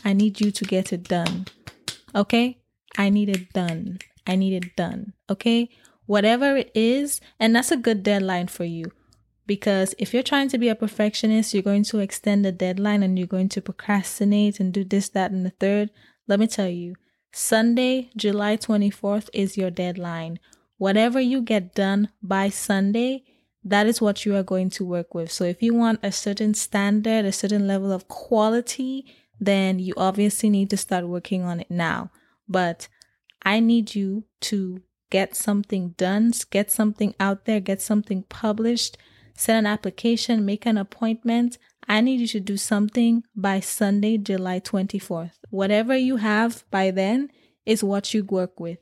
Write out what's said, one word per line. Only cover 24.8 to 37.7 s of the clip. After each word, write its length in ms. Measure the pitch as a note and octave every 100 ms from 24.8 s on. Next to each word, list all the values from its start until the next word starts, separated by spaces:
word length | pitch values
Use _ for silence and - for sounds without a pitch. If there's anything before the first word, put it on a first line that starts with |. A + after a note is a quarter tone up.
work 300 | F3+ F3 E3+
with. 160 | F3 E3
So 140 | -
if 180 | F3 F3+
you 100 | A#3
want 280 | A#3 A#3 A3
a 80 | G3+
certain 420 | - - G3+ G#3+
standard, 720 | G#3+ - G3+ G3+ G#3 A3 A3
a 60 | G3+
certain 380 | F#3+ G3+ G#3 G3
level 240 | G3 G3
of 160 | F#3 -
quality, 960 | - - A3+ G#3+ A#3 A#3+ - C4 C4+ C4+ _ _ -
then 400 | G3 G3 F#3+ F#3
you 160 | F#3 -
obviously 540 | F#3+ G3 G#3 - G#3+
need 200 | G3+ G3
to 60 | G3+
start 300 | - F#3 F3
working 380 | F3 - F#3
on 160 | F3 E3+
it 100 | -
now. 400 | F3 E3 - - _ _ _ -
But 400 | F#3 F3 E3+ - _ _ _ _ _
I 180 | F#3+ G#3+
need 340 | A3+ A#3 G#3+
you 300 | G3+ G3 G3+ G#3+ -
to 400 | - G3+ F#3+ F#3 _ _ -
get 260 | F#3 G3 -
something 540 | - G3+ G3+ G3 F3+
done, 420 | F3 F3+ G3+ A#3 A#3 -
get 220 | G3 G#3
something 420 | - G#3+ G#3 G#3 -
out 240 | G3 G3
there, 160 | - G#3+
get 200 | F#3+